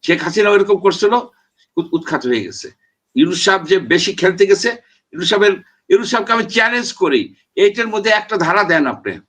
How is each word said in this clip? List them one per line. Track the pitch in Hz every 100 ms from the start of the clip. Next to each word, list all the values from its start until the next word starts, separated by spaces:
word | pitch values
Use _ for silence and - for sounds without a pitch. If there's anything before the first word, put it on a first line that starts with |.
| -
শেখ | 170
হাসিনা | 170 170 208
এরকম | 202 196 196
করছিল, | 190 175 202 233 240 _ _ _ _ -
উৎ-, | 165
উৎখাত | 165 160 151 127
হয়ে | 120
গেছে। | 90 - - _ _ _ _
ইউনূস | - 160 180
সাহেব | - 190
যে | 160 190
বেশি | 127 170 185
খেলতে | 190 180 180 196
গেছে, | 202 233 233 _ _ _
ইউনূস | 156 175
সাহেবের, | 208 208 190 - _ _
ইউনূস | 196 220
সাহেবকে | 240 -
আমি | 233
চ্যালেঞ্জ | 220 226 226 247 240
করি, | - 180 131 98 _ _
এইটার | - 202 208 226
মধ্যে | 214 208
একটা | 214 208 214
ধারা | 170 208
দেন | 185 165 139
আপনি | 113 104 92